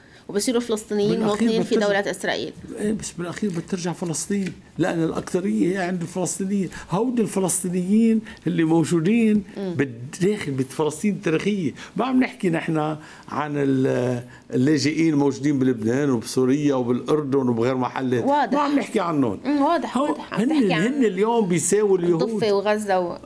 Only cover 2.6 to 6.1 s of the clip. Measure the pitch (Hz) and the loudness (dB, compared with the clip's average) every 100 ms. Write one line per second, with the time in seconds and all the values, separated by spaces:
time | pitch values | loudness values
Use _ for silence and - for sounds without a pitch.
2.6 | - - 208 214 - - 175 - 208 170 | -12 -6 -4 -4 -6 -8 -8 -4 -4 -4
3.6 | - 185 175 156 175 147 - 202 180 - | -6 -6 -4 -4 -4 -4 -4 -2 -4 -8
4.6 | - - 180 170 165 - - 180 196 214 | -10 -2 -2 0 -2 -2 -4 -2 0 0
5.6 | 180 190 175 185 170 | 0 0 -2 -4 -4